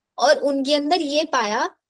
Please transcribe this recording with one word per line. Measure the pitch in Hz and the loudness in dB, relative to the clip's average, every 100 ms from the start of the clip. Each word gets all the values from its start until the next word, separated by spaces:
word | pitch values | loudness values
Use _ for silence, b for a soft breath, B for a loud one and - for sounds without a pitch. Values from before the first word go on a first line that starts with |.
| _ - | _ 0
और | 269 285 | 2 2
उनके | 262 277 269 294 | 2 -2 0 -2
अंदर | 285 359 | 0 -2
ये | 294 294 311 | 0 -2 -2
पाया | 269 214 214 339 - | -2 -2 -2 -4 -8